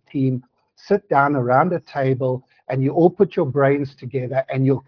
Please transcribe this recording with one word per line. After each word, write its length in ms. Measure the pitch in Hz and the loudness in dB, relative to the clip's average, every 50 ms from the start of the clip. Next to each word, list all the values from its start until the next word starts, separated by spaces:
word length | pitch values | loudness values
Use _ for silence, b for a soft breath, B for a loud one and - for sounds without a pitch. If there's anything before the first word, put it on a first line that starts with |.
| _ _ | _ _
team, 340 | - 143 135 131 131 123 - _ _ _ _ _ _ | -6 -2 -2 -2 -2 -4 -8 _ _ _ _ _ _
sit 320 | _ - - 196 202 - - | _ -4 -2 -2 -2 -2 0
down 260 | 156 139 139 143 147 | 2 2 2 2 2
around 380 | 135 120 120 123 135 160 185 | 0 0 2 2 2 2 2
a 80 | 175 160 | -2 -4
table 640 | - - - 143 135 135 135 120 135 127 127 127 - _ _ _ _ - | -6 -8 -6 -4 -2 -2 0 0 -2 -4 -4 -6 -8 _ _ _ _ -6
and 140 | 131 135 | -4 -2
you 80 | 131 139 | -2 0
all 180 | 156 170 165 175 | 2 4 4 4
put 260 | 180 - 202 - - | 4 2 -2 -2 0
your 100 | 190 160 | -2 -4
brains 480 | 135 131 143 139 139 143 143 143 135 - | -2 0 2 2 2 2 0 -2 -6 -10
together 500 | - 139 120 - 131 127 120 131 135 131 - | -14 -12 -10 -8 -8 -6 -6 -4 -6 -4 -4
and 160 | - 131 135 | -2 0 0
you'll 180 | 135 135 117 - | 2 0 0 -4